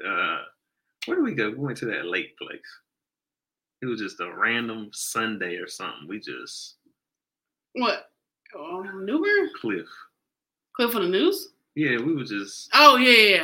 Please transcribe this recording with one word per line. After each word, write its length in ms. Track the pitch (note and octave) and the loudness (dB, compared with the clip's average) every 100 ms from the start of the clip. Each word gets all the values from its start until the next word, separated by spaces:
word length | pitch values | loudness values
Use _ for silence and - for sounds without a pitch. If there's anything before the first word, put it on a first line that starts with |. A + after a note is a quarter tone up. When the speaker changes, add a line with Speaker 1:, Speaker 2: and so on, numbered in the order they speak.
| F#2 | -4
Speaker 1:
uh, 320 | F2+ F2+ E2 - _ _ _ _ - - | -2 0 -2 -8 _ _ _ _ -12 -4
where 100 | F#4 | 0
did 80 | |
we 100 | B3+ | 0
go? 160 | C#3 G#2+ | 0 -2
We 60 | B2 | -2
went 200 | C#3+ A2+ | -6 -4
to 80 | A#2 | -4
that 200 | F2 E2+ | -4 -4
lake 300 | F#2 - - | -4 -4 -10
place. 220 | - - - - _ _ _ _ _ _ _ _ _ - | -14 -14 -18 -20 _ _ _ _ _ _ _ _ _ -10
It 40 | B2+ | -6
was 140 | A2 | -6
just 200 | G2 - | -6 -8
a 140 | F2 | -8
random 560 | F2 A2 A#2+ A2+ A2 G#2 | -2 0 0 -2 -8 -10
Sunday 640 | - - A2+ A2 G#2 F2+ F2 | -10 -6 -4 -2 -4 -4 -6
or 120 | F#2 | -10
something. 400 | - F#2 - D2+ | -10 -10 -12 -12
We 100 | G#2 | -12
just 580 | - B1 - - - - _ _ _ _ _ _ _ _ _ | -10 -12 -12 -14 -16 -20 _ _ _ _ _ _ _ _ _
Speaker 2:
What? 360 | B3 A#3 - - _ _ _ _ - | -4 -2 -2 -6 _ _ _ _ -16
Um, 460 | D#4 F#3 G3 F#3+ | -12 -10 -10 -8
Newberg? 460 | G3 D4+ G4+ G4 E4+ - | -4 -2 2 2 0 -4
Speaker 1:
Cliff. 260 | A2+ F2+ - - - _ _ _ _ _ _ | -6 -6 -8 -18 -20 _ _ _ _ _ _
Speaker 2:
Cliff 200 | - A#3 | -2 0
of 80 | A#3 | 0
the 60 | F3 | 0
News? 420 | F#3+ E4+ G4 - _ _ | 2 2 0 -6 _ _
Speaker 1:
Yeah, 240 | D3 D3 A#2+ | -2 0 0
we 160 | C#3 | 0
were 100 | D3+ | -2
just 460 | A2 G2+ G2 - - | -4 -6 -8 -12 2
Speaker 2:
Oh, 240 | C4 D4 B3+ | 8 8 10
yeah, 140 | B3+ | 8
yeah, 260 | A#3 G#3 F3+ | 8 8 6